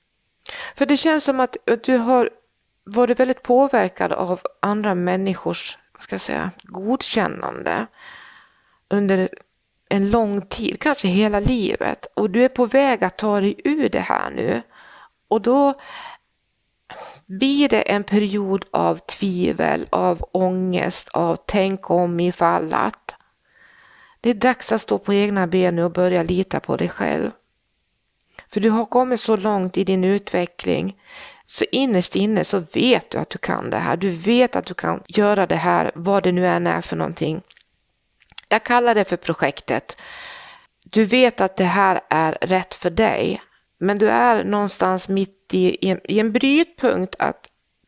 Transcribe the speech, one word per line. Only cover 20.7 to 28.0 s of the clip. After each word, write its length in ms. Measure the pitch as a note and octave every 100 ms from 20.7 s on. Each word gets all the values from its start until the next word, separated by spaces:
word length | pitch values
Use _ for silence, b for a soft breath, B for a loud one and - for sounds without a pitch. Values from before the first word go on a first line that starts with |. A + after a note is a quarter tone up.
| F3+ F3 - -
av 280 | C#3+ E3+ E3 -
tänk 440 | G#3 F#3+ F#3+ -
om 300 | F3 F3 E3+
ifall 540 | F3 - E3+ F3 D#3+
att. 400 | - A3 - - - _ _ b b b b b b b b
Det 100 | A#3
är 40 |
dags 380 | G#3+ B3 B3 -
att 80 | A3
stå 180 | - G3+
på 160 | -
egna 320 | G3+ G#3 G3 F3
ben 300 | F#3 F3+ E3+
nu 80 |
och 80 | E3+
börja 300 | F3 F3+ F3+
lita 380 | E3 F3+ F#3+ -
på 160 | - C3+
dig 120 | F3
själv. 420 | - D2+ D2+ A3 - _ _ _ _ _ _